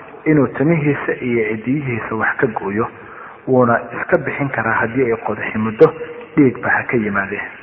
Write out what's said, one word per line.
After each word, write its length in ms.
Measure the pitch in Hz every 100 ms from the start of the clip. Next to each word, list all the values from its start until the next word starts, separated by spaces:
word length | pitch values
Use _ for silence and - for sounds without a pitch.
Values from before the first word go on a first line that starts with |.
| - - -
inuu 220 | 151 123
timihiisa 680 | - 143 165 147 139 - -
iyo 220 | 123 120 107 110
cidiyihiisa 580 | 113 151 135 117 - 110
wax 220 | 107 -
ka 100 | 127
gooyo, 400 | 107 98 104 120 - - - - - -
wuuna 320 | 127 120 117 - -
iska 200 | - 170
bixin 280 | 131 - 139
karaa 240 | 117 113 107 117
haddii 200 | 120 120
ay 60 | 113 -
qodaxi 320 | 104 - 110
muddo, 300 | 110 110 - - - - - -
dhiigba 340 | 135 - 101
ha 140 | 92
ka 140 | 113 123
yimaadeen. 500 | 104 98 98 101 - -